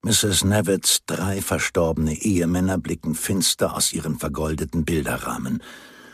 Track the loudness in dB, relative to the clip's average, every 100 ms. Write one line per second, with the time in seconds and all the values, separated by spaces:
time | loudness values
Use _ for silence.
0 | 2 2 4 2 4 2 4 2 2 0
1 | 0 -4 -2 -2 -2 -2 0 2 2 2
2 | 0 0 2 2 2 2 2 0 -2 -4
3 | -4 -4 0 0 0 2 0 0 0 0
4 | -4 -4 -4 -2 -2 -2 -2 -2 0 0
5 | 0 -4 -6 -6 -4 -4 -6 -20 -20 -20
6 | -20